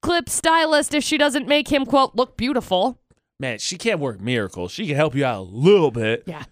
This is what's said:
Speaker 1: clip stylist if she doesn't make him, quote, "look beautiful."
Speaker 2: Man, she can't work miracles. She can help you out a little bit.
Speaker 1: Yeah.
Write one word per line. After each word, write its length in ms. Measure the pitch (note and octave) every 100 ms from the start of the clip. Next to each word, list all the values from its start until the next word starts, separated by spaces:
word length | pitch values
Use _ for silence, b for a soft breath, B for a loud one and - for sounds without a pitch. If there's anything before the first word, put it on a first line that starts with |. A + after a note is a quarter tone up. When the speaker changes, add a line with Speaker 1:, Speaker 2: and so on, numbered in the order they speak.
Speaker 1:
clip 260 | - F4 B3+
stylist 640 | - E4 E4 D#4+ D4+ C#4+
if 80 | D4
she 140 | - D4+
doesn't 280 | D4 C4+ B3
make 200 | D4 -
him, 160 | C#4+ C4
quote, 280 | C4+ C4
"look 220 | A3 B3+ -
beautiful." 640 | A#3+ C4+ - F#3 G#3+ A#3+ _ _ _ _
Speaker 2:
Man, 180 | C3+ A2
she 200 | - F3+
can't 220 | A3+ F#3
work 200 | C#3+ G2+
miracles. 520 | G#2 B2 G2 - F2+
She 140 | - G#3
can 100 | C#3+
help 180 | D#3
you 100 | C3+
out 140 | C3+ G#2+
a 40 |
little 480 | F#2 G#2 D#3+ G3+ D3+
bit. 320 | A#2 A2 A#2 -
Speaker 1:
Yeah. 180 | D#3 -